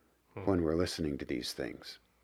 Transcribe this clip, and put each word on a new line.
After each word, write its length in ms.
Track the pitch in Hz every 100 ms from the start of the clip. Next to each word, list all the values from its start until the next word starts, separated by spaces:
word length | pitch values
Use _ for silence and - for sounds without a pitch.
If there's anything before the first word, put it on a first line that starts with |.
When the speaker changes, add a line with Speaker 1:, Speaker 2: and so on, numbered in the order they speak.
| _ _ _
Speaker 1:
Hmm. 120 | - 95
Speaker 2:
when 180 | 92
we're 120 | 80 80
listening 420 | 90 - 80 69
to 80 | 69
these 260 | 67 60
things? 480 | - 65 - - - _ _